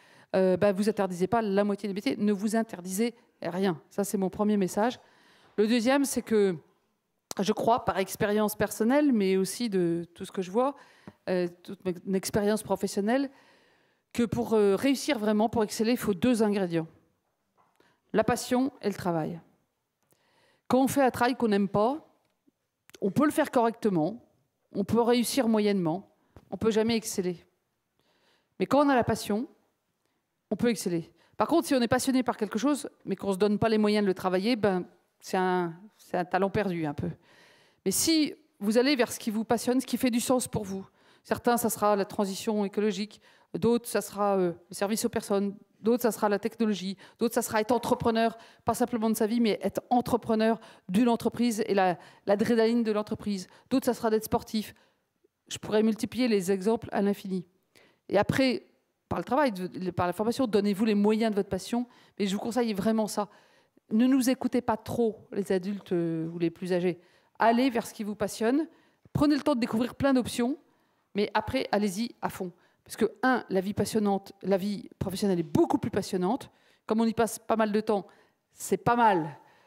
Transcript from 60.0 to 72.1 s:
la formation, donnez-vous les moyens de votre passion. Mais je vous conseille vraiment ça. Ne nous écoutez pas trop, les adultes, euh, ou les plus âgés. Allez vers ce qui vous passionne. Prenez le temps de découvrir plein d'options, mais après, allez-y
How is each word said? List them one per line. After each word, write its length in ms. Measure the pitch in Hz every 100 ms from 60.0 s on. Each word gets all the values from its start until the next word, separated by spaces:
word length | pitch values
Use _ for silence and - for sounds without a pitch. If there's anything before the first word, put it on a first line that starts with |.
| 180
la 60 |
formation, 340 | 175 214 233 262
donnez-vous 380 | 202 202 190 220
les 100 | 202
moyens 340 | 202 220 226
de 40 | 208
votre 140 | 196
passion. 380 | 190 - 240 240 _ _ -
Mais 80 | 202
je 80 |
vous 80 | 196
conseille 320 | 240 226 240
vraiment 320 | 196 202 220 208
ça. 240 | - 208 - _ _ _ _ _
Ne 160 | 220 254
nous 240 | 269 247
écoutez 300 | 254 254 247
pas 160 | 240 220
trop, 500 | - 226 233 208 -
les 200 | - 190
adultes, 400 | 190 185 202 -
euh, 360 | 175 170 165 165
ou 100 | 170
les 100 | 165
plus 240 | 165 180
âgés. 260 | 180 180 170 _ _ _ -
Allez 320 | 214 233 262
vers 160 | 226 -
ce 80 |
qui 100 | -
vous 120 | 208 202
passionne. 520 | 196 - 220 277 320 - _ _ _
Prenez 220 | - 294 294
le 60 |
temps 120 | 294
de 60 | 269
découvrir 340 | 233 220 233
plein 200 | - 269
d'options, 440 | 254 - - 240 311 _ _ _ _ _
mais 160 | 202 208 214
après, 320 | 214 262 -
allez-y 440 | 202 208 180 233